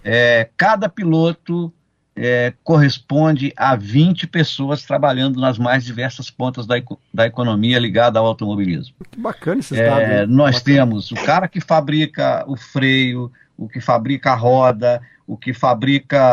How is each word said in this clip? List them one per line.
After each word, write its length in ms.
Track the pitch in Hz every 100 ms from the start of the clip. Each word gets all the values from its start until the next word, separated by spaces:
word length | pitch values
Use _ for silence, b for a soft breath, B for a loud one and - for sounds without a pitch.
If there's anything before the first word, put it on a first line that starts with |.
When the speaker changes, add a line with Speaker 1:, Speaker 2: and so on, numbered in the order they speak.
Speaker 1:
é, 460 | 104 117 120 117 113 -
cada 320 | 196 214 202
piloto, 840 | - 175 160 165 165 - 170 170 - _ _ _ -
é, 380 | 120 123 123 -
corresponde 880 | - 160 139 - - 139 156 143 139 -
a 180 | 131 123
vinte 500 | 101 123 170 175 165
pessoas 580 | 175 156 - 139 147
trabalhando 560 | - 139 143 127 135 127
nas 180 | 131 113
mais 240 | 123 131
diversas 460 | 123 113 127 - 123
pontas 340 | - 127 123 113
da 120 | 120
eco-, 220 | 120 - _
da 120 | - 113
economia 520 | 117 120 104 117 123
ligada 400 | 120 101 120 110
ao 80 | 113
automobilismo. 680 | - 104 101 95 78 - - -
Speaker 2:
Que 80 | -
bacana 400 | 233 - 147 226
esses 180 | - 120
Speaker 1:
É, 120 | 113
Speaker 2:
dados, 200 | 139 110 104
hein? 60 | 104
Speaker 1:
nós 280 | 131 143 127
Speaker 2:
Bacana. 180 | 139 139
Speaker 1:
temos 340 | 123 107 -
o 40 | 117
cara 320 | - 165 180
que 120 | 180
fabrica 840 | - 160 143 151 151 - 139 123 -
o 80 | 135
freio, 760 | - 139 135 131 127 123 123 b b -
o 100 | 110
que 140 | 123
fabrica 500 | 120 120 113 139 139
a 40 | 120
roda, 640 | 120 131 127 110 123 120 b b -
o 80 | 110
que 180 | 127
fabrica 640 | 127 131 117 127 139 - 139 127